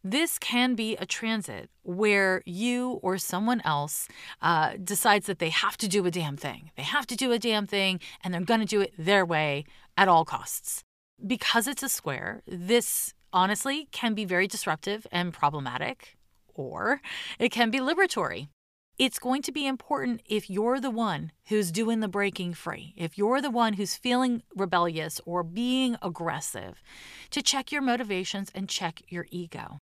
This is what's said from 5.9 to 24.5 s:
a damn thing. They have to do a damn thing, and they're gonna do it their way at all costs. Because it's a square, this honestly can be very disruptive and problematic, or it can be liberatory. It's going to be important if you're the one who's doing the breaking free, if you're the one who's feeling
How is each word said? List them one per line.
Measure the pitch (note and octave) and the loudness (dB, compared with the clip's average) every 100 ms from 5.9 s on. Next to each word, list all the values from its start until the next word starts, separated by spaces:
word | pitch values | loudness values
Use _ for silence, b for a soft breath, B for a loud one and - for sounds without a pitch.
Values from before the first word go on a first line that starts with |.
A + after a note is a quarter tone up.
| G3 F3+ | 2 2
a | |
damn | E3+ D#3 C#3+ | 0 -4 -4
thing. | D3 - - - | -8 -8 -14 -10
They | |
have | C3+ D4 C4 | -2 -2 -2
to | A#3+ | -2
do | C4 | 2
a | A#3 | 2
damn | A#3 G#3+ G#3 | 2 0 0
thing, | G3+ F#3+ F#3 B B | 2 2 0 B B
and | F#3+ | -4
they're | F3 | -2
gonna | F3+ A3+ G#3+ | 2 2 4
do | G#3+ | 2
it | G3 - | 2 0
their | E3 G3+ F3 | 4 6 6
way | D#3+ D3+ C#3+ D3+ b b - | 2 2 0 -6 b b 4
at | F#3+ | 8
all | E3+ D#3+ | 8 6
costs. | D3 - - - - - _ _ _ G3 | -4 -6 -8 -6 -10 -10 _ _ _ -4
Because | A#3 - A#3 A#3 | -2 2 2 2
it's | C#4+ | -4
a | - | -4
square, | - - C3 - - - | -4 -4 -4 -6 -8 -10
this | F3+ F3+ A#3+ - - - - _ F#3 | -10 4 4 4 -2 -4 -8 _ 4
honestly | F#3 G3+ C#4 C#4+ D4+ | 4 2 0 -4 -6
can | - A#3+ | -2 -2
be | G#3+ G3 | 0 0
very | F3+ F#3+ | 2 2
disruptive | G3 - D#3+ - G#3 - | 0 -2 -2 -2 -6 -4
and | F3 F3 | -2 -2
problematic, | E3 D3 D3+ C3 B2 - C4 - _ _ _ _ | 2 0 2 -4 -4 -4 -6 -14 _ _ _ _
or | - C3+ - G#3 C#4 B B B B | -10 -8 -2 0 0 B B B B
it | A#3+ | 0
can | A3 A#3 | 2 2
be | C4 | 2
liberatory. | C4 E4 F#4+ - E3 F2 D3 _ _ _ _ _ | 0 2 2 2 -2 -4 -10 _ _ _ _ _
It's | C4 - | 0 0
going | B3 C4 | -2 -2
to | C#4 | -2
be | D4 C#4 | -4 -2
important | C4 - C#4+ B3+ A#3 _ | -4 -2 -2 -2 -4 _
if | G#3+ - | -4 -2
you're | F#3+ A3+ C4 | 0 2 0
the | C4 | 0
one | A3+ A3 D3+ D#3 _ - | -2 -2 -2 -6 _ -2
who's | G#3+ F#3+ | 0 2
doing | E3 A3+ A3+ | 0 0 0
the | G#3+ | 0
breaking | G3 G3+ - F3 | 0 -2 -2 -6
free, | E3 - - - - | -6 -8 -10 -12 -6
if | E3 - | -6 0
you're | G3+ C4 | 2 2
the | C#4+ | 2
one | A#3+ A3+ | 2 2
who's | G3 G3 - | 2 -2 -2
feeling | B3 B3 B3+ A#3 - | 2 2 2 0 -6